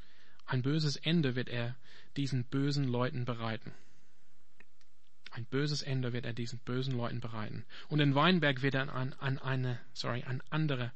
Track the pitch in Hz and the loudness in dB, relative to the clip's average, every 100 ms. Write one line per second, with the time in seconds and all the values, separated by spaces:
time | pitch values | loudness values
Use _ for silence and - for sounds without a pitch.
0 | - - - - - 127 127 156 151 139 | -6 -6 -6 -6 0 2 4 4 2 0
1 | - 170 139 123 120 120 120 127 - - | 2 4 4 2 0 -2 -2 -4 -6 -6
2 | - - 139 131 123 139 139 143 135 120 | -4 -2 0 0 0 0 2 2 2 2
3 | 123 127 123 117 117 110 - - - - | 2 0 -2 -2 -2 -4 -4 -6 -6 -6
4 | - - - - - - - - - - | -6 -6 -4 -4 -4 -6 -6 -6 -6 -6
5 | - - - - 117 131 147 147 - 131 | -6 -8 -6 -4 -2 0 2 0 0 0
6 | 127 120 123 117 117 120 - 123 131 123 | 0 -2 -2 -2 -2 -4 -2 -2 0 0
7 | 120 120 117 110 107 110 - - - 151 | -2 -2 -4 -4 -4 -4 -6 -6 0 4
8 | 147 135 160 185 147 131 135 135 135 127 | 6 6 6 6 6 4 4 2 0 -2
9 | 131 - 135 139 131 131 127 117 - - | -2 -2 0 0 0 0 0 -2 -4 -4
10 | 131 120 127 127 - 151 156 131 120 | -2 -2 -2 -4 -2 0 2 2 0